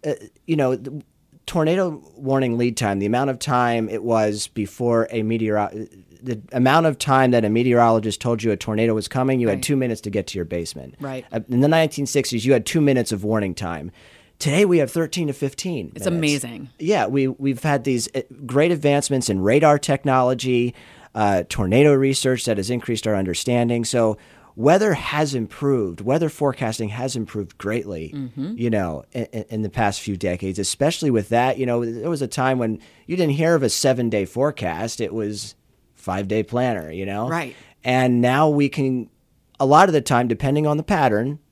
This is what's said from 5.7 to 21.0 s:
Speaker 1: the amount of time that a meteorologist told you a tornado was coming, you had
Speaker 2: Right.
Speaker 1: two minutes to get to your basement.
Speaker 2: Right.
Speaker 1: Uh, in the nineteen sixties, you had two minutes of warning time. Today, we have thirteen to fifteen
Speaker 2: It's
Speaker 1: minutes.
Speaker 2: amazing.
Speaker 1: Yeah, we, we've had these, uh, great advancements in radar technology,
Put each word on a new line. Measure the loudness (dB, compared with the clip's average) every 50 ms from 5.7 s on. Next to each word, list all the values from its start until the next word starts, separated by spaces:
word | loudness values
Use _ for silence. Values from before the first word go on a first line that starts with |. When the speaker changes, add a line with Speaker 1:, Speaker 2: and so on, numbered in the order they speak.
| -4 -10 -12 -12 -16 -20 -20 _ -20 -16 -8
Speaker 1:
the | -8 -8 -8 -8 -8 -2
amount | 2 4 4 6 6 4
of | 4 0 0
time | 0 2 4 4 4 4
that | 4 4 2
a | 2
meteorologist | 2 2 2 4 4 6 6 6 4 2 0 -2 -6 -4
told | -2 -2 -2 0 0
you | -2
a | -2
tornado | -2 -2 -4 -2 0 2 2 0
was | 0 -4 -4
coming, | -2 -2 0 0 0 2
you | 2 0
had | 0 -2
Speaker 2:
Right. | -2
Speaker 1:
two | -2 0
minutes | 0 0 -2 -4 -4 -6
to | -4
get | -4 -4 -4 -4
to | -6 -6
your | -6
basement. | -4 -4 -6 -6 -6 -10 -12 -14 -16 -16 _
Speaker 2:
Right. | -12 -10 -10 -10 -12 -8 -8
Speaker 1:
Uh, | -8 -6 -2
in | 0 2
the | 4 4
nineteen | 4 4 2 0 -2 -4 -6
sixties, | -2 0 -2 -2 0 -4 -4 2
you | 2 2
had | 2 2
two | 0 0 2 2
minutes | 4 4 2 0 -2 -4
of | -4 -2
warning | -2 0 0 -2 -2 -6
time. | -6 -8 -8 -8 -8 -10 -12 -14 -16 -20 -20 -20 -20 _ _ _ _
Today, | -4 0 2 2 4
we | 4 4 2
have | 2 2
thirteen | 0 -4 -4 -2 -2 -4 -4 -4
to | -4
fifteen | -4 -4 -6 -6 -6 -8 -6 -6 -6 -8 -10 -12
Speaker 2:
It's | -6 -4
Speaker 1:
minutes. | -2 -2 0 0 0 0 0 -2
Speaker 2:
amazing. | -8 -12 -12 -16 -18 _ _
Speaker 1:
Yeah, | -2 0 2 2 2
we, | 0 2 0 0 0
we've | -2 -2 -2 -2 -2 0 0
had | 0 0 0 0
these, | 0 0 0 -2 -2 _
uh, | -6 -6 _ -14 -16 -12
great | -2 2 2 4 4 2
advancements | 2 2 2 2 2 2 0 -2 0 0 0
in | -2 0
radar | 2 4 4 6 6 6 4 4
technology, | 2 0 -2 0 0 2 2 4 4 2 0 0 0 0 2 2 2 0 -4 -8 -20 -20 -20 -20